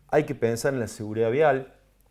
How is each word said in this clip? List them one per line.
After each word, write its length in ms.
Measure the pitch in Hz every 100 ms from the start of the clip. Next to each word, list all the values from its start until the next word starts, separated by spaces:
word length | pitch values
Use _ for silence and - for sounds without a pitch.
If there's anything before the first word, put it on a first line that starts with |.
| _
Hay 160 | 143 151
que 100 | 135
pensar 380 | 117 117 147
en 80 | 135
la 60 | 107
seguridad 440 | - 107 107 113
vial. 420 | 127 156 135 131 _ _ _ _